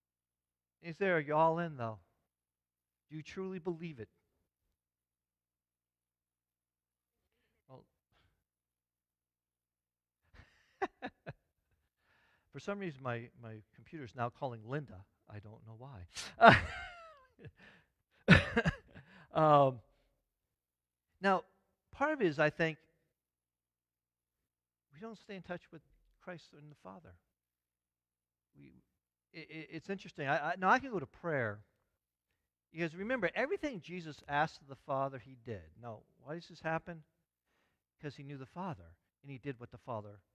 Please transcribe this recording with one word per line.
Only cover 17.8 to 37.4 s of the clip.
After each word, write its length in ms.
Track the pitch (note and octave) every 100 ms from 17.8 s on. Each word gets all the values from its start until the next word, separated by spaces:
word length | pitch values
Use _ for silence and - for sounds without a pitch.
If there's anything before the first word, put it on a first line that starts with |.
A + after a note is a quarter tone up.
| _ _ _ _ - F3 - - - - - - - - -
Um, 480 | D#3 D#3 D3 C#3 B2 - _ _ _ _ _ _ _ _ _ _ _ _ _
now, 220 | G3 F#3 - _ _ _ _
part 200 | - C#4+
of 80 | D4+
it 60 | F#3
is, 120 | C#3+
I 100 | D3+
think, 300 | - D#3+ D#3 _ _ _ _ _ _ _ _ _ _ _ _ _ _ _ _ _ _ _ _ _
we 80 | C#3+
don't 180 | A3+ G#3
stay 180 | - F#3+
in 80 |
touch 180 | E3+ F3 -
with 120 | D#3+ - _ _ _
Christ 220 | - E3+ - D3+
and 120 | D3+
the 40 | D3
Father. 320 | F3+ F#3+ D#3 F2 _ _ _ _ _ _ _ _ _ _ _ _ _ -
We, 240 | C#2 - _ _ _ _ _ E3
i-, 40 |
i-, 260 | D3+ D#3 D3+
it's 220 | D#3+ -
interesting. 360 | G3 F3 - C#3
I, 100 | D#3
I, 180 | D3 F#3
now, 120 | F#3
I 100 | B3
can 100 | C4
go 100 | G3+
to 60 | C3
prayer. 540 | - E3+ D3 A2 G#2 - _ _ _ _ _ _ _ _ _ _
Because 220 | D#3+ E3 E3+
remember, 340 | G#3 B3+ G#3+ G3
everything 440 | C4+ G4 D4 G#3+
Jesus 440 | - F3+ D#3+ C#3+ -
asked 320 | C#3+ D#3 -
of 80 | C#3
the 140 | C3+ -
Father, 340 | C3+ C3+ C3+
he 140 | B2+ B2+ A#2
did. 160 | G#2 D#2+ E2+
Now, 200 | A#2 A2 - _
why 100 | B2
does 140 | E3+ -
this 140 | E3
happen? 420 | D#3+ D#3+ - E3 - _ _ _